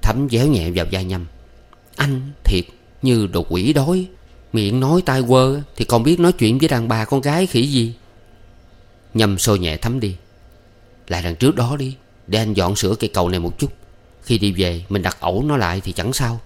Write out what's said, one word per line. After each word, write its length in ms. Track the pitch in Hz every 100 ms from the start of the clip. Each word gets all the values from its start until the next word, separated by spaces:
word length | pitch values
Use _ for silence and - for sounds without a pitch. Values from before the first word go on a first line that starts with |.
Thắm 260 | - 110 143
déo 160 | 117 143
nhẹ 240 | 127 82
vào 140 | 87 85
vai 120 | 95
Nhâm: 220 | 92 92 85 - - - - - _ -
"Anh 360 | 139 131 135 143
thiệt 220 | - 95 85 - - -
như 260 | 131 117 101
đồ 180 | 85 82
quỷ 240 | 85 107
đói, 340 | 151 139 185 185 - - - -
miệng 260 | 113 101 123
nói 220 | 131 170 170
tai 180 | 131 120
quơ 340 | 131 131 143 147 -
thì 100 | 117
còn 180 | 120
biết 160 | 120 170
nói 120 | 175
chuyện 260 | 175 110 127
với 100 | 156
đàn 200 | 127 113
bà 180 | 113 107
con 160 | 139
gái 260 | 139 156 185
khỉ 200 | 123 135
gì." 260 | 139 113 117 - - - - - - - - - - -
Nhâm 240 | 110 107 95
xô 180 | - 101
nhẹ 220 | 85 78
Thắm 220 | - 131
đi: 160 | 107 90 - - - - _ _ - - -
"Lại 140 | 85
đằng 120 | 87 82
trước 200 | 127 156
đó 200 | 120 143
đi, 200 | 131 131 _ _ -
để 120 | 104
anh 140 | 110
dọn 220 | 98 90 101
sửa 200 | 92 110
cây 140 | 110
cầu 160 | - 90
này 100 | 90
một 200 | 85 -
chút. 140 | 71 - - - _ _
Khi 140 | - 117
đi 140 | 101
về 340 | 92 90 85 87
mình 120 | 101
đặt 160 | 90 -
ẩu 240 | 85 95
nó 140 | 147 143
lại 240 | 92 90
thì 100 | 95
chẳng 220 | 90 98
sao. 260 | - 127 117